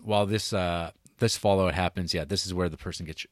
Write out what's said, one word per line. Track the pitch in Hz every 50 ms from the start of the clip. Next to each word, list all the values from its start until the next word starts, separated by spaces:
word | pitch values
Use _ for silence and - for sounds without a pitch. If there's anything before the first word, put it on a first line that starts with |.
| -
while | 107 104 104 104
this, | 98 107 107 - - 110
uh, | 98 90 87 85 85 85 80 - _ _ - _ -
this | 123 110 - -
fallout | - 104 98 95 95 90 85
happens, | 92 90 87 - 98 90 82 -
yeah, | 85 78
this | 71 98 92 -
is | 92 90
where | 90 90 87
the | 76 -
person | - 92 85 - 87
gets | 78 78 -
sh-, | - -